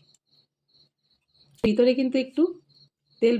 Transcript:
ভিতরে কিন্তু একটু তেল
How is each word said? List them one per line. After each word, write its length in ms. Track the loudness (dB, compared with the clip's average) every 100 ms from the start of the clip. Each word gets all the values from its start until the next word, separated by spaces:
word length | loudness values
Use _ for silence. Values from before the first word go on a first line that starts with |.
| _ _ _ _ _ _ _ _ _ _ _ _ _ _ _ -4
ভিতরে 260 | -2 2 2 2
কিন্তু 180 | -2 -2
একটু 180 | -4 -2 -2 -4 _ _ _ _ _ -2
তেল 140 | 0